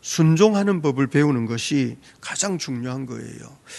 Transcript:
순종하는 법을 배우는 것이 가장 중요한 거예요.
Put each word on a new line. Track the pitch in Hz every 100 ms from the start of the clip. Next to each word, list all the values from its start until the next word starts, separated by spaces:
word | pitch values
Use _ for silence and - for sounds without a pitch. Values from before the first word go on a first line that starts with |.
순종하는 | - - 160 160 214 202 202 185
법을 | 151 127 135
배우는 | 143 147 127 113
것이 | 117 - 143 120 - - _
가장 | - - 202 180
중요한 | - 123 123 131 127
거예요. | 113 117 117 113 - -